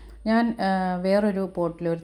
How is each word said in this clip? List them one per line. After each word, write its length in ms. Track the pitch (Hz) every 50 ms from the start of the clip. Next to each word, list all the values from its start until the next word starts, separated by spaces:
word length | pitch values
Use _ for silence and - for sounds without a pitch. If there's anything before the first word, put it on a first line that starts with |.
| - - - - -
ഞാൻ, 300 | 220 220 233 233 233 226 -
ആ, 360 | 190 190 190 190 185 185 180
വേറൊരു 560 | 180 180 190 196 208 208 214 190 190 196 190 -
പോട്ടിൽ, 320 | 180 170 170 170 - 170 165
ഒരു 120 | 170 165